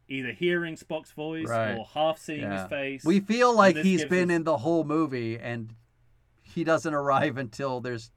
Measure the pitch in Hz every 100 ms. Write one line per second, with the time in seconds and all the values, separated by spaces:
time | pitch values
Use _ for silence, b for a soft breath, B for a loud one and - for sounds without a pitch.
0 | - 135 123 107 175 175 170 156 - 156
1 | - - 151 160 117 117 110 - - 151
2 | 156 156 - 151 104 98 95 143 135 135
3 | 156 196 196 233 247 226 196 156 190 175
4 | 151 180 175 170 160 143 143 170 147 156
5 | 156 127 113 117 123 117 113 113 _ _
6 | _ _ _ _ - - 160 160 160 147
7 | 139 135 147 123 120 - 139 127 123 120
8 | 113